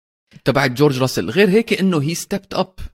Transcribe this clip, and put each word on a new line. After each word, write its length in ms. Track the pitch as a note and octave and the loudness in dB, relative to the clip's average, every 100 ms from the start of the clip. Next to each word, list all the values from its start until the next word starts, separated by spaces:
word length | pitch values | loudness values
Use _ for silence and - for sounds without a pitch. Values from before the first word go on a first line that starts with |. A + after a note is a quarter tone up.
| _ _ _ - | _ _ _ -10
تبعت 260 | - C3 C#3 | -2 0 0
جورج 280 | B2 D3 B2+ | 2 2 2
راسل. 320 | B2+ - E2 | -2 -2 -2
غير 180 | F3+ G#3 | 2 4
هيك 320 | G#3 A3+ - | 4 2 0
إنه 200 | F#3+ E3 | 0 0
he 160 | C#3 E3+ | -2 -6
stepped 420 | - G3+ - D#3 | -6 -8 -6 -6
up، 240 | F#3 - - | -6 -6 -16